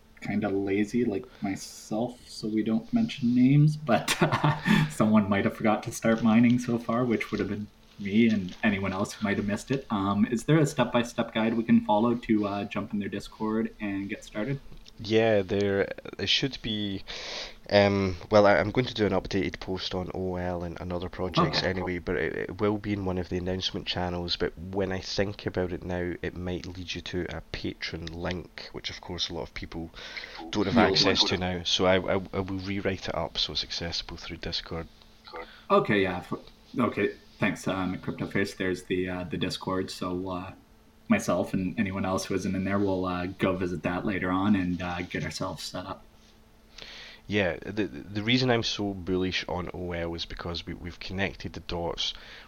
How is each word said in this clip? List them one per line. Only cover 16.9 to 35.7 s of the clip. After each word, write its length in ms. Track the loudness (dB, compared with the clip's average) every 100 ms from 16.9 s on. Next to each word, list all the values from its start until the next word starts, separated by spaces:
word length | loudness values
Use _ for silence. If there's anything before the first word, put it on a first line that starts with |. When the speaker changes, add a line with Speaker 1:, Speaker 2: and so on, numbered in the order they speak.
| -4 -8 -10 -10 -10 -10 -14 4
Speaker 2:
Um, 460 | 6 8 6 2 0 4
well, 160 | 8 8
I, 100 | 8
I'm 140 | 4
going 160 | 0 -2
to 60 |
do 140 | 2 2
an 60 |
updated 460 | 2 0 0 0 -4
post 360 | -6 -6 -4
on 160 | -4 -4
O 240 | -4 -4 -2
L 260 | -4 -4
and, 160 | -6 -8
and 140 | -6
other 160 | -4 -4
projects 520 | -4 -2 2 2 2
Speaker 1:
Okay. 80 | 0
Speaker 2:
anyway, 280 | -2 -2 -4
but 160 | -2 0
it, 200 | 0 -2
it 240 | -8 -2
will 160 | 0 0
be 160 | -2
in 140 | -2 0
one 100 | -2
of 140 | -2
the 80 | -4
announcement 480 | -2 -2 -4 -6 -6
channels. 500 | -4 -2 -2 -4 -2
But 160 | -4 -4
when 340 | -6 -2 -2
I 80 | -2
think 460 | -4 -2 -2 -2 -6
about 260 | -2 -2
it 100 | -4
now, 280 | -4 -4 -4 -4
it 160 | -6 -6
might 300 | -6 -6 -8
lead 280 | -10 -8
you 60 | -8
to 260 | -6 -6 -4
a 80 | -6 -10
Patreon 640 | -8 -6 -6 -8 -8 -10
link, 540 | -8 -6 -6 -8 -16 -14
which 180 | -12 -12
of 100 | -12
course 300 | -10 -6 -6
a 40 |
lot 100 | -6
of 100 | -8
people 360 | -10 -10 -10 -10 -12 -14 -14 -14 -14 -6
don't 160 | -2 2
have 80 |
Speaker 1:
The 80 | 4
old 100 | 4
Speaker 2:
access 300 | 4 4 4
Speaker 1:
one. 60 | 2
Speaker 2:
to 80 | 2
now. 220 | -2 -2
So 220 | -2 2 4
I, 100 | 4
I, 240 | 4 -2 -2
I 60 | -4
will 180 | -4 -4
rewrite 500 | -4 -2 -2 -2 -4
it 60 |
up 240 | -4 -4 -2
so 140 | -2
it's 120 | -2
accessible 540 | -6 -6 -4 -6 -8 -12
through 200 | -10 -8
Discord. 480 | -6 -6 -6 -10 -10 -16 -20 -20 -18 -16 -16 -18 2